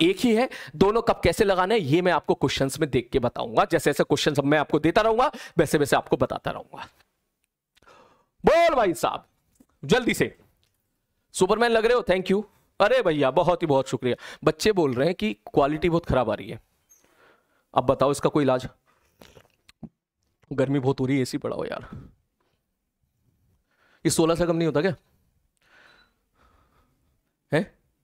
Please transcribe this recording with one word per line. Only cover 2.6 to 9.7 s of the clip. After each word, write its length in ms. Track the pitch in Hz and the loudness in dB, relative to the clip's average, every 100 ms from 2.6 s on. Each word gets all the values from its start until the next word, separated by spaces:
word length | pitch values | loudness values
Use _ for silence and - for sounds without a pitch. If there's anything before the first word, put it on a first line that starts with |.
| 139 - | -4 -2
में 100 | 151 | -2
देख 200 | 131 - | -2 -2
के 80 | 135 | -2
बताऊंगा। 460 | 117 - 117 113 208 | -2 -6 -4 0 0
जैसे 240 | 120 - | 0 0
जैसे 140 | - | 0
क्वेश्चंस 360 | 165 147 160 147 | 0 0 -2 0
अब 60 | 139 | 0
मैं 120 | 151 | 0
आपको 220 | - 151 | 0 0
देता 220 | 156 214 | 2 2
रहूंगा, 300 | 220 226 294 - - - | 2 2 -2 -4 -8 -2
वैसे 200 | 151 156 | 0 2
वैसे 180 | 139 131 | 2 0
आपको 220 | - 147 | 0 -2
बताता 340 | 127 - - | -2 -4 -8
रहूंगा। 360 | - - - - _ _ _ _ _ _ _ _ _ _ - _ _ _ _ 226 | -10 -14 -18 -20 _ _ _ _ _ _ _ _ _ _ -20 _ _ _ _ 2
बोल 300 | 330 480 269 | 4 4 2
भाई 180 | 202 | 0
साहब, 340 | - 139 - - _ _ _ _ | 0 -4 -4 -12 _ _ _ _